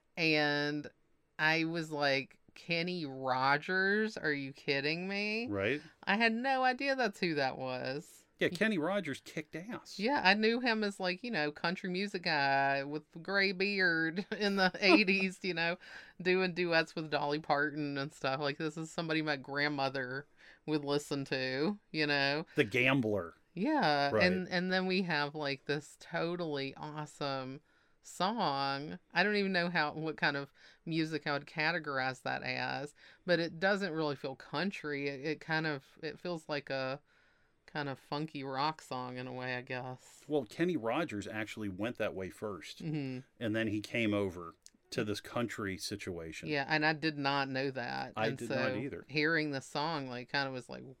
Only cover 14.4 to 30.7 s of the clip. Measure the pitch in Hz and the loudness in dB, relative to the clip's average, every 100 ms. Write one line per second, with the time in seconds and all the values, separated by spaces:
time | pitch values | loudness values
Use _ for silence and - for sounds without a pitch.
14.4 | 202 196 185 - 196 185 180 196 190 180 | 2 4 4 6 8 8 8 4 2 -2
15.4 | 190 165 170 180 - - - - 180 185 | -4 0 0 -2 -8 -18 -16 -2 2 4
16.4 | 185 165 180 165 160 - 156 143 147 151 | 4 2 4 4 4 -2 -2 0 0 0
17.4 | - 143 147 147 147 139 139 - 139 135 | 2 2 2 0 -2 -2 -4 -2 -2 0
18.4 | 147 147 160 160 160 - 165 160 156 143 | 0 0 -4 -4 -6 -4 0 0 0 -2
19.4 | 135 139 147 147 135 135 127 135 - - | -4 0 0 2 0 0 -4 -6 -10 -18
20.4 | - - - 151 139 147 - 139 135 135 | -20 -12 -2 -2 2 0 0 -4 -2 -2
21.4 | 131 131 160 208 _ 160 147 143 139 147 | 0 2 0 0 _ 0 2 4 2 2
22.4 | 165 - 120 120 127 139 110 101 85 - | 0 0 2 4 4 4 4 0 -2 -10
23.4 | _ 170 240 302 175 143 143 110 180 185 | _ -4 0 2 4 4 4 4 4 4
24.4 | 185 175 185 185 185 185 180 151 143 151 | 0 -2 2 2 2 2 2 0 0 -2
25.4 | 143 135 - 147 147 - - 170 165 175 | -2 -2 -2 -2 -4 -16 -6 -2 -2 -2
26.4 | 170 143 135 139 151 151 151 - 143 135 | -4 -4 -4 -8 -10 -8 -10 -4 -2 -2
27.4 | 131 135 - _ _ _ - - 185 233 | -4 -10 -14 _ _ _ -12 -2 0 2
28.4 | 175 139 139 139 151 175 _ 170 196 208 | 0 2 0 0 -4 -10 _ 2 4 4
29.4 | 196 185 175 175 151 156 160 151 160 139 | 2 2 2 2 0 0 -4 0 0 0
30.4 | 139 _ - | -4 _ -20